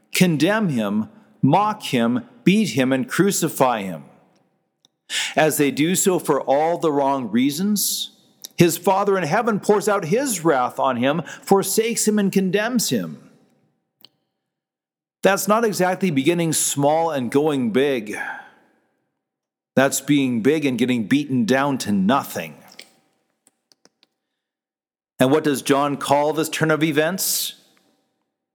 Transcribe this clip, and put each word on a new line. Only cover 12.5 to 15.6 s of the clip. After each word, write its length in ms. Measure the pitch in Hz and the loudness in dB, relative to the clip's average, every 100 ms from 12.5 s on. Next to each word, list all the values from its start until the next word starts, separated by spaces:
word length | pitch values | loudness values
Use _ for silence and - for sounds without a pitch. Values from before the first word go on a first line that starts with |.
| 202 220 254 - | -2 -2 -2 -2
him. 400 | 117 82 73 - _ _ _ _ _ _ _ _ _ _ _ _ _ _ _ _ _ _ _ | -2 -4 -10 -20 _ _ _ _ _ _ _ _ _ _ _ _ _ _ _ _ _ _ _
That's 260 | 185 196 - | 0 0 2
not 180 | 220 | 2